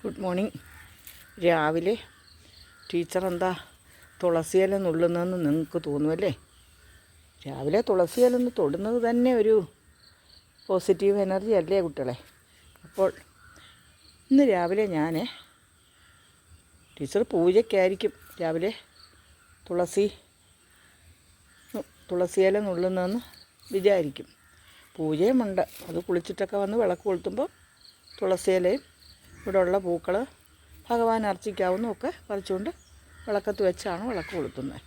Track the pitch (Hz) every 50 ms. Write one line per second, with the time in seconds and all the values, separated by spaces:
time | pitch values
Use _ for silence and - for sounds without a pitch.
0 | - 208 - - 196 185 180 185 202 - - - - - - - - - - -
1 | - - - - - - - - 175 175 170 160 151 151 160 165 165 190 226 226
2 | - - - _ _ - - - - - - - - - - - - - - 170
3 | 170 160 - 185 185 190 180 175 185 185 180 - - - - _ _ - - -
4 | - - - - - 180 170 165 160 - - 185 190 190 196 196 196 175 160 165
5 | 175 170 170 175 175 185 185 180 165 147 147 160 160 - - 170 - 151 143 143
6 | 147 151 160 175 202 185 123 - - _ _ _ _ _ _ _ - - - -
7 | _ _ _ - _ _ _ _ - 139 139 135 135 147 156 214 240 - 202 185
8 | 175 170 - 240 247 247 247 247 247 247 240 - 180 143 143 170 196 214 233 247
9 | 233 233 233 240 247 254 254 233 208 220 220 214 175 - _ _ _ _ _ _
10 | _ - _ _ _ _ - - _ _ _ _ - - 190 185 - - 190 160
11 | 196 196 196 202 196 190 190 190 196 220 220 190 165 160 196 196 175 165 143 -
12 | 135 127 123 - - - _ _ _ _ _ _ _ - _ - - 160 - -
13 | 190 185 - - - _ _ _ - - - - - - - _ _ _ _ _
14 | _ - _ _ _ _ 269 269 285 254 202 180 175 170 190 202 220 196 175 156
15 | 151 165 165 156 220 247 - - - _ _ _ _ _ _ _ _ _ _ _
16 | _ _ _ _ _ _ _ _ _ _ - - _ _ _ _ _ _ _ -
17 | 147 135 - 202 233 - - 170 170 180 185 214 233 - - 196 185 185 196 190
18 | - 202 - - - - - - 175 160 160 165 170 202 226 - - _ _ _
19 | - _ _ _ _ _ - _ _ _ _ _ _ - 175 175 175 170 - 196
20 | 202 202 - - _ _ _ _ _ _ _ _ _ _ _ _ _ _ _ _
21 | _ - - _ _ _ _ _ _ _ _ _ _ - - 214 - _ _ _
22 | - - 185 175 180 175 - 196 190 190 196 208 208 202 185 170 180 185 190 185
23 | 180 180 202 240 240 - - - - _ _ _ - - - 196 185 208 202 185
24 | 160 147 135 - - - _ _ _ _ _ - _ - - - - _ _ -
25 | 160 156 156 151 180 220 262 254 233 202 190 185 - - - - - - 165 165
26 | - - 180 170 170 - 190 - 196 190 - 202 196 196 208 233 226 185 180 175
27 | - 208 185 175 - 190 185 220 285 359 _ _ _ _ _ _ _ - _ _
28 | _ - - - 208 190 185 175 - - 185 185 180 180 208 277 - _ _ _
29 | - - - _ _ - - - - 208 190 190 185 175 185 202 190 175 175 165
30 | - - 180 202 254 - - _ _ _ _ _ _ _ - - - - 240 233
31 | 233 226 226 226 220 208 190 185 - 214 190 180 190 180 185 190 226 233 202 -
32 | - 285 349 - - - 208 202 190 - 190 185 208 311 349 - _ _ - -
33 | - - - - - - 208 202 - - 202 - 208 185 175 - - 214 175 170
34 | 208 247 240 185 160 - 196 175 143 - - - 131 139 120 123 -